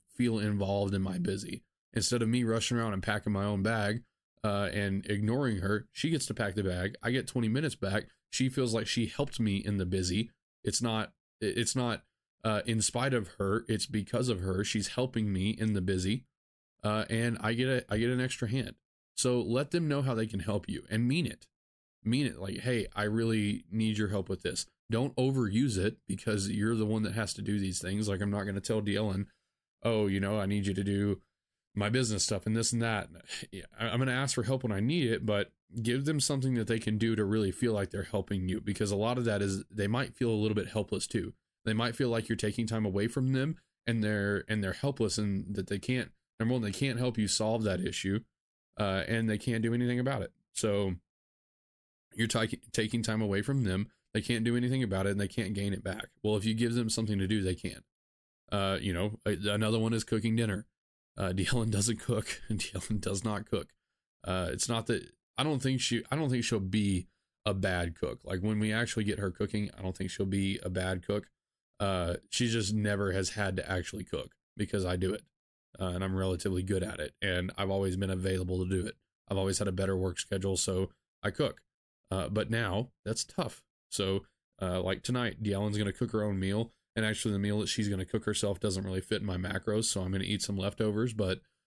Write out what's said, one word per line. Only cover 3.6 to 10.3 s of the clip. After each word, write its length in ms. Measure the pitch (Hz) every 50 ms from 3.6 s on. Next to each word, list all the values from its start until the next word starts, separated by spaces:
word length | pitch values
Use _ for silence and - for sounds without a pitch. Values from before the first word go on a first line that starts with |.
| 95
bag, 400 | 110 117 113 101 101 107 113 - - _ _ _ _ _ _ -
uh, 260 | 107 101 101 101 90 -
and 320 | 104 101 98 95 98 -
ignoring 520 | - 104 104 107 107 117 139 143 123 107 92
her, 280 | - 98 104 104 - - _
she 180 | - - 170
gets 160 | 165 143 -
to 80 | - 107
pack 200 | - 113 101 90
the 100 | 107 95
bag. 320 | 95 90 90 90 101 123 - -
I 100 | 117 123
get 160 | 131 127 -
twenty 200 | - 127 117 110
minutes 280 | 113 135 160 147 -
back. 320 | - - 98 95 107 - - - _ _ _
She 180 | - - 131 131
feels 260 | 127 143 127 120 110
like 140 | 113 107 -
she 180 | - 120 113
helped 320 | - - - 143 - - -
me 180 | 113 107 98
in 220 | 98 - 101 104 98
the 80 | 92
busy. 440 | 87 92 95 90 87 87 104 113 -